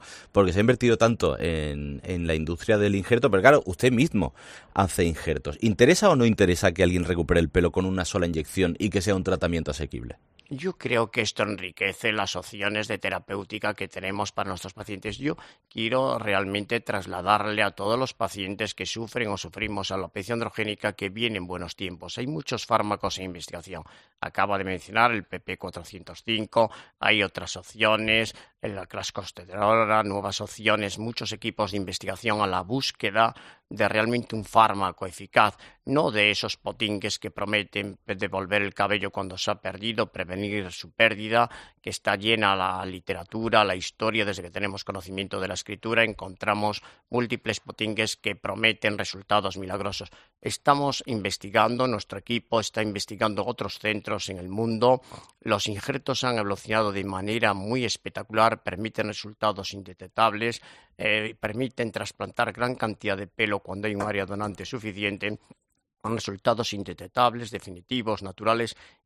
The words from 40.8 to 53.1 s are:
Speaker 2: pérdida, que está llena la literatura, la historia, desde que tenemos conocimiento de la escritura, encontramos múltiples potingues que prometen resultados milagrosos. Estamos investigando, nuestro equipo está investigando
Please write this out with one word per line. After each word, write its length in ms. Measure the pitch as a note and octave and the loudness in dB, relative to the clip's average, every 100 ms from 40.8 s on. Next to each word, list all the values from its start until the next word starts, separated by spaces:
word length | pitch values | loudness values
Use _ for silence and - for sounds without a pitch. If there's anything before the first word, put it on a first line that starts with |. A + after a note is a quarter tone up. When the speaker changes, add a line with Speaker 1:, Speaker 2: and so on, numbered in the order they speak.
| E2+ | -8
Speaker 2:
pérdida, 580 | - A2+ G#2 G#2+ A2+ A#2 - - _ | 2 2 2 0 2 2 -2 -20 _
que 120 | - | -10
está 240 | G#2 - G2+ | -4 0 0
llena 400 | G#2+ A2+ G#2 F#2+ | 2 4 4 4
la 280 | F#2 F#2 F#2+ | 0 -2 -6
literatura, 800 | F#2 - F2+ F2 A2 A2+ A2 | -8 -8 -8 -8 -6 2 4
la 120 | G#2 F#2 | 4 2
historia, 500 | - - A2+ A2 G#2 | -6 -4 0 0 0
desde 160 | F#2+ | -4
que 80 | F2 | -8
tenemos 340 | F#2+ G2 G2 | -4 -4 -4
conocimiento 560 | - F#2+ F2+ F#2+ F#2+ G2+ | -8 -10 -8 -8 -6 -4
de 80 | F#2+ | -6
la 60 | |
escritura, 500 | F#2 - G2 A2+ A2+ | -6 -10 -8 0 2
encontramos 800 | A2+ G2+ F#2+ F#2 G#2 G#2 G#2 G2+ - - _ | 2 0 -12 -4 0 2 0 -2 -10 -20 _
múltiples 480 | A#2+ A#2 A2+ A2 G#2+ | -2 -2 -4 -4 -6
potingues 580 | - - G#2+ G#2+ A2 - | -8 -6 -4 -2 -2 -2
que 180 | G#2+ F#2+ | -6 -6
prometen 640 | G2+ G2 A2+ G#2+ A2 G#2 | -6 0 0 2 0 0
resultados 580 | G2 F#2 - G#2 G2 F#2+ | -4 -8 0 2 2 -4
milagrosos. 520 | F#2 G2 G2 F#2+ G2 - _ _ | -6 -4 -4 -6 -12 -18 _ _
Estamos 640 | A2 - - C#3+ C#3+ C3 - | -8 0 2 4 2 -2 -4
investigando, 800 | A2+ G2 - G2+ A2 A2 A#2+ B2+ | -4 -4 -6 0 2 4 2 0
nuestro 300 | G#2+ - G2 | -2 -6 -10
equipo 420 | - A#2 - A2+ | -4 -4 0 -2
está 220 | G#2 - | 0 -2
investigando 640 | G#2+ G2+ - | -2 -4 -6